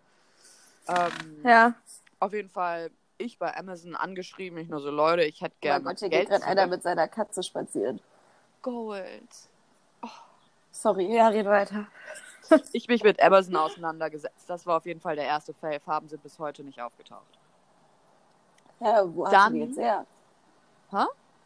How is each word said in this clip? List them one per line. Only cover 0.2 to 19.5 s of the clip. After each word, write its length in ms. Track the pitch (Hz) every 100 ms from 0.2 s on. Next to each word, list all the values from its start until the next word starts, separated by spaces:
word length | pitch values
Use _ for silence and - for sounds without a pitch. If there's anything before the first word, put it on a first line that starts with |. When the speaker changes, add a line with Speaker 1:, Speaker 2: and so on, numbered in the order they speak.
| _ _ - - _ _ -
Speaker 1:
Ähm, 540 | 180 175 165 160 151
Speaker 2:
Ja. 300 | 240 226 233 233 - - _ _
Speaker 1:
auf 120 | 196
jeden 160 | 208 190
Fall, 420 | 196 175 170 165 - _ -
ich 220 | 233 -
bei 180 | 165 -
Amazon 380 | 190 175 170
angeschrieben, 600 | 151 170 185 180 - 185 170
ich 100 | 165
nur 120 | 151
so, 100 | 143
Leute, 320 | 147 156 175
ich 180 | 156 -
hätte 140 | 170
Speaker 2:
Oh 20 | -
mein 40 | 147
Speaker 1:
gerne 120 | 139
Speaker 2:
Gott, 140 | 135 190
hier 100 | 196
Speaker 1:
Geld 200 | 160 202
Speaker 2:
geht 100 | 202
grad 80 | -
einer 140 | 190
Speaker 1:
zurück. 100 | 180
Speaker 2:
mit 120 | 180
seiner 240 | 175 170 156
Katze 360 | - 208 185
spazieren. 560 | 180 - - 131 110 - - _ _ _ _ _
Speaker 1:
Gold. 880 | 254 240 220 196 185 107 - - - _ _ _ _ _
Oh. 40 | - - - _ _ _ _
Speaker 2:
Sorry, 420 | - 220 190 185
ja, 120 | 233 226
red 160 | 214 196
weiter. 400 | 202 202 208 208 - - - - - - 311 -
Speaker 1:
Ich 140 | 233 -
mich 120 | 240
mit 180 | 208 -
Amazon 320 | 170 190 185
auseinandergesetzt. 920 | 170 156 170 165 160 160 151 151 - -
Das 160 | 175 175
war 100 | 165
auf 80 |
jeden 140 | 175 160
Fall 160 | 180
der 100 | 147
erste 280 | 135 151 -
Fail. 260 | - 160 147
Farben 300 | - 156 151
sind 120 | 151
bis 160 | 147 -
heute 240 | 151 143
nicht 160 | 143 123
aufgetaucht. 580 | 120 - - 101 _ _ _ _ _ _ _ _ _ _ _ _ _ _ _ -
Speaker 2:
Ja, 220 | 226 226 180
wo 80 | 160
hast 60 | 175
Speaker 1:
Dann 200 | 196 214